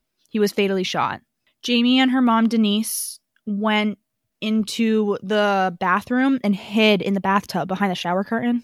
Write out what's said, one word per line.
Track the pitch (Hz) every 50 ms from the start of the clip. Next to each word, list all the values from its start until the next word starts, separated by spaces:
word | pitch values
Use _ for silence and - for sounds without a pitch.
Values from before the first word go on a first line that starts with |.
| _ _ _ _ _ _
he | - 214
was | 208 202
fatally | - 214 202 196 190 190 185
shot. | - - 156 - 117 - - _ _ _ _ _ _ _ _
Jamie | - 240 240 233 240 247 254 262
and | 262 254
her | 254 262
mom, | 254 240 226 226 226
Denise, | 220 233 226 220 202 202 220 220 - - - - - - - _ _ _ _ -
went | 214 202 202 214 214 214 214 208 214 196 _ _ _ _ _ _ _ _ -
into | - 214 220 220 202 - - - 226 220 220 220 214 202 202 -
the | - 190 214 208 208 202 196 190 185 185 175 -
bathroom | 190 180 180 185 - - 247 254 262 277 269 254 -
and | 208 196
hid | 185 - - 208 226 220 214 208 185
in | - 196 196
the | 190
bathtub | 185 196 196 208 - - - 175 151
behind | 180 185 180 202 190
the | 180
shower | - - 175 180 190 202
curtain | - 226 233 247 240 240 240